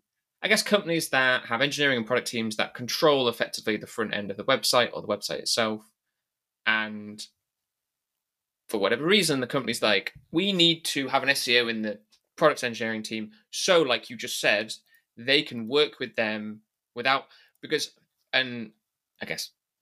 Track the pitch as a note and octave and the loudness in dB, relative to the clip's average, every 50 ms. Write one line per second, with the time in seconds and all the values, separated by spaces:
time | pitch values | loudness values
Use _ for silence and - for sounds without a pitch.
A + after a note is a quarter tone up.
0 | _ _ _ _ _ _ _ _ - F3+ G#3+ G#3 - - G#3 G3 - E3 E3+ D#3+ | _ _ _ _ _ _ _ _ 0 2 2 2 2 2 0 0 2 0 -2 -2
1 | D#3 - - C3+ C3 B2+ B2+ B2 - - A#2 A2+ C3+ C#3+ C#3 C#3+ D3 C#3 C3 A#2+ | -2 0 2 2 4 4 2 2 0 -2 0 0 0 0 0 0 2 2 2 0
2 | A2 G#2+ B2 A#2+ - - - A#2 A2+ A2 G#2+ - - - - - B2+ A2 - - | 0 0 0 0 0 -2 -4 -4 -4 -2 -2 -2 -4 -4 -6 -8 -8 -6 -2 2
3 | E3+ D3+ C#3+ C3+ B2+ A#2+ A2+ - - - - - - A2 G#2+ G#2 - - - - | 4 4 4 4 2 0 0 0 -4 -4 -4 -4 -4 -2 -2 -2 -6 -8 -6 -6
4 | A2 G2 - G#2 G#2 G2 G2 G#2 G2+ A#2 C3 A2+ - - - B2 A#2 - - - | -4 -4 -4 -4 -6 -6 -8 -4 0 0 0 0 2 2 2 2 2 2 -2 -6
5 | G#2 G#2 G#2 G2+ - - D#2 - - - - A#2+ A2+ A2 A2 G#2+ - _ _ _ | -4 -4 -4 -4 -4 -6 -8 -6 -4 -2 0 0 0 0 -2 -6 -10 _ _ _
6 | _ _ _ _ _ _ _ _ _ _ _ _ _ A2 A2 A2 G#2+ G#2+ G#2+ G#2 | _ _ _ _ _ _ _ _ _ _ _ _ _ 0 2 2 0 -4 -8 -12
7 | G#2 G#2 G#2 G#2 - - _ _ _ _ _ _ _ _ _ _ _ _ _ _ | -12 -14 -14 -14 -16 -18 _ _ _ _ _ _ _ _ _ _ _ _ _ _
8 | _ _ _ _ _ _ _ _ _ _ _ _ _ - - G#2 F#2+ G2 A#2 B2 | _ _ _ _ _ _ _ _ _ _ _ _ _ -6 -2 0 2 2 2 0
9 | D3 E3+ G#3 G#3+ F3+ D#3 D3 C3+ B2+ A#2 - C#3 A#2+ - A#2 - A#2+ A2 G#2 G2 | 2 2 4 4 4 2 0 -2 -2 -2 -2 -2 -2 -2 -2 0 2 2 2 2
10 | - - - - - _ - E3 F#3+ G3+ G3 F3 E3+ E3+ D#3+ E3 - - - C#3+ | 0 -4 -12 -16 -14 _ -2 -2 0 2 4 4 4 4 4 2 -2 -4 -4 -4
11 | C#3 B2+ C3 C3+ C3 C3+ C3+ - - C3 B2 A#2+ A#2+ A#2 A2+ A2 G#2+ G#2+ G2+ - | -2 0 0 2 2 2 0 0 2 4 4 4 4 2 0 -2 -4 -4 -6 -8
12 | _ _ _ _ _ _ _ - E3 D3+ C#3 - - A#2+ A2+ G#2+ A2+ A2+ A2 G#2+ | _ _ _ _ _ _ _ 4 4 4 4 2 -2 -6 -4 -4 -4 -4 -4 -4
13 | G#2+ - A2+ A2 G#2+ G#2+ - _ _ _ - - - - F#3 E3 D#3 - A#2+ A2 | -6 -6 -6 -6 -8 -10 -14 _ _ _ -6 -2 2 4 4 6 6 4 2 0
14 | - - B2 G#2+ A#2 A#2 - - - C#3 G#2+ G#2 A2 A2 - - _ _ _ _ | -2 -8 -12 -10 -8 -8 -4 0 2 2 2 2 0 -4 -10 -14 _ _ _ _
15 | _ _ _ A2+ A#2 B2+ C3+ D3+ D3 - B2 A#2 A2+ A2 C3+ D3 D3+ C#3+ - - | _ _ _ -6 0 2 2 2 2 -2 -8 -10 -6 0 2 2 2 2 0 -6
16 | C3+ A2+ - - A2+ G#2+ G#2+ G#2+ G#2+ G#2+ G#2+ G#2+ _ _ _ _ _ _ _ A#2+ | -10 -6 -2 -2 -2 -2 -2 -4 -6 -10 -12 -14 _ _ _ _ _ _ _ -2
17 | A#2+ C3 C3+ C3+ - - - - _ _ _ _ - B2 D3+ C#3+ - - - _ | 0 0 0 0 -2 -8 -18 -20 _ _ _ _ -6 -4 -2 -2 -2 -6 -10 _
18 | _ _ _ _ _ _ - C3 C3 B2 B2 A#2+ A2 - - _ _ _ _ _ | _ _ _ _ _ _ -2 -2 0 -2 -6 -10 -10 -12 -16 _ _ _ _ _
19 | _ _ _ _ - - E2 - - - _ _ _ _ _ _ | _ _ _ _ -10 -8 -8 -8 -8 -10 _ _ _ _ _ _